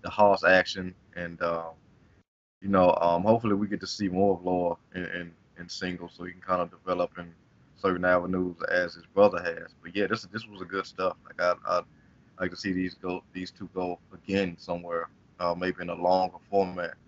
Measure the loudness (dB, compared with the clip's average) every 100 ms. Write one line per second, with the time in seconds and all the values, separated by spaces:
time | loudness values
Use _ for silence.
0 | -6 4 6 6 6 6 4 -4 -8 -12
1 | _ -12 -12 -4 -2 -2 -6 -14 _ _
2 | _ _ _ _ _ _ 0 6 6 6
3 | 2 2 4 4 4 0 0 -4 -8 -4
4 | -2 2 2 2 0 0 -2 -4 _ -10
5 | -8 -8 -10 -18 _ -20 -16 -8 -6 -6
6 | -12 -14 -14 -14 -2 0 0 -6 -4 -2
7 | -2 -4 -16 -18 _ _ _ _ -2 2
8 | 4 4 2 -2 -2 -4 -2 -2 -2 -8
9 | -6 4 6 4 -6 -6 -12 _ -8 -2
10 | -2 -2 -6 -12 -12 -16 -8 -6 -6 -4
11 | -4 -4 -16 -2 0 0 -2 -2 -4 _
12 | _ _ _ -8 -8 -6 -4 -2 -4 -6
13 | -8 -8 _ -14 -14 _ -12 -6 -6 -8
14 | _ -20 -2 0 0 -6 -8 -8 -4 -6
15 | -6 _ _ _ -2 0 -2 -4 -8 -2
16 | 2 2 2 -6 _ 0 0 -2 -8 -10